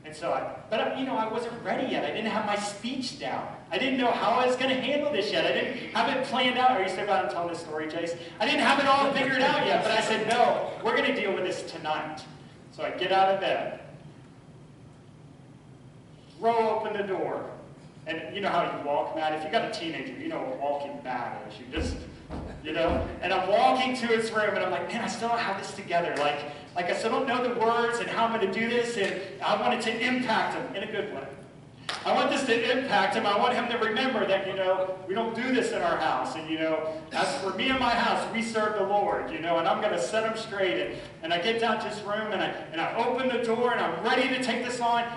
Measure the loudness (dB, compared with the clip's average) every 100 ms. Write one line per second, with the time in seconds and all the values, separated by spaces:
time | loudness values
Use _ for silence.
0 | -14 -6 -2 -2 -2 -10 -4 -2 0 -2
1 | -2 -2 -2 -2 -4 -6 -4 -2 0 -2
2 | -2 -2 -2 -2 0 -2 -2 -6 -6 -4
3 | -6 -6 -6 -4 -6 -12 -6 -2 0 2
4 | 2 2 2 4 4 2 2 0 2 0
5 | 2 0 0 2 2 2 0 -4 -4 0
6 | 0 0 0 2 2 6 4 4 0 0
7 | 2 2 2 -2 -4 -6 -6 -6 -4 -4
8 | -4 -4 -10 -2 0 4 4 6 6 6
9 | 6 2 2 4 4 4 4 2 4 2
10 | 2 0 2 4 4 4 -2 -2 0 2
11 | 2 0 0 0 -2 -4 -8 -8 -4 -2
12 | -4 -8 -14 -18 -20 -20 -20 -6 -6 -2
13 | 2 4 6 4 2 0 -2 -8 -14 -18
14 | -18 -20 -20 -20 -20 -20 -20 -20 -20 -20
15 | -20 -20 -20 -20 -20 -20 -20 -20 -20 -20
16 | -20 -20 -20 0 2 4 2 2 -2 -4
17 | -2 -2 -2 -4 -8 -12 -18 -20 -20 -14
18 | -8 -8 -8 -4 0 2 0 -4 0 0
19 | 0 -2 -2 -2 0 0 0 -4 -6 -6
20 | -8 -8 -6 -6 -6 -4 -2 -2 -4 -8
21 | -6 -6 -6 -8 -12 -14 -8 -4 -4 -6
22 | -12 -16 -12 -12 -10 -12 -6 0 2 0
23 | -2 -4 0 0 4 4 6 4 0 -2
24 | 2 2 2 0 0 0 0 -2 -4 -4
25 | -4 -2 0 0 0 -4 -6 -10 0 0
26 | 2 2 0 0 -6 -10 -8 -4 -2 0
27 | 0 0 2 0 0 2 4 4 2 0
28 | -2 2 2 2 0 0 0 2 0 0
29 | -2 -2 -8 -4 0 2 2 0 0 0
30 | 0 0 2 2 2 -2 -6 -6 -4 -4
31 | -4 -6 -10 -14 -18 -20 -20 -12 -8 -4
32 | 0 2 2 0 2 2 4 0 4 4
33 | 4 2 2 4 4 2 0 0 0 2
34 | 0 0 2 2 0 0 2 2 0 -4
35 | -2 -2 -2 -2 0 2 2 0 0 2
36 | 2 0 -2 -6 -4 -2 0 0 -2 -6
37 | -6 -2 0 0 -2 0 0 2 2 4
38 | 2 2 0 -2 -2 0 0 0 2 2
39 | 2 0 -4 -4 0 2 4 2 2 0
40 | 0 0 0 -4 -6 0 0 2 -2 -6
41 | -12 -10 -2 0 2 2 2 0 -2 -6
42 | -4 -2 -2 -2 -2 -4 -8 -4 -2 0
43 | 0 2 0 0 0 2 2 2 0 0
44 | 2 2 2 0 0 0 -2 0 2 2
45 | 0